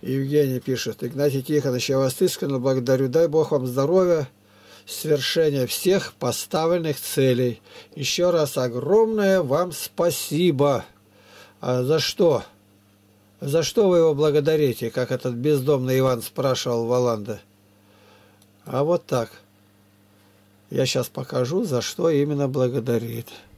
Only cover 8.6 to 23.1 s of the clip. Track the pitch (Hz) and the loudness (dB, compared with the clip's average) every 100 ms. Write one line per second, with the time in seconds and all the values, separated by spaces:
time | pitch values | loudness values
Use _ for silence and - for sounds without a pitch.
8.6 | 127 120 131 208 220 214 196 190 147 143 | -4 -4 2 2 4 2 2 2 2 0
9.6 | 180 156 - - 170 - - 151 175 139 | -2 -6 -12 -2 0 0 -4 0 2 4
10.6 | 143 131 - _ _ _ - - - _ | 2 2 -4 _ _ _ -20 -20 -20 _
11.6 | 127 127 127 156 - - 175 127 - _ | -4 -2 0 0 0 2 2 2 -4 _
12.6 | _ _ _ _ _ _ _ _ 143 156 | _ _ _ _ _ _ _ _ -2 0
13.6 | 151 - 202 175 160 143 156 147 147 156 | 0 2 4 4 4 4 2 2 2 2
14.6 | 147 117 117 - 123 127 127 120 139 147 | 2 0 -4 -4 -4 -4 -4 -2 0 0
15.6 | 131 139 127 131 131 120 104 - 135 127 | 2 0 2 2 2 0 -4 -4 -2 -2
16.6 | 127 117 117 123 123 110 104 104 _ _ | -2 -2 0 0 2 -2 -6 -12 _ _
17.6 | _ _ _ _ - - _ _ _ _ | _ _ _ _ -20 -20 _ _ _ _
18.6 | - 127 147 175 - 131 113 - _ _ | -8 -2 0 0 0 -4 -4 -10 _ _
19.6 | _ _ _ _ _ _ _ _ _ _ | _ _ _ _ _ _ _ _ _ _
20.6 | _ 131 131 131 123 - 131 - 123 180 | _ -2 -2 -2 -4 -8 -6 -4 -2 -2
21.6 | 226 127 - - 165 147 147 143 139 131 | -2 -2 -4 -2 0 2 0 0 -2 0
22.6 | 127 120 117 120 117 | 0 -2 -2 -2 -2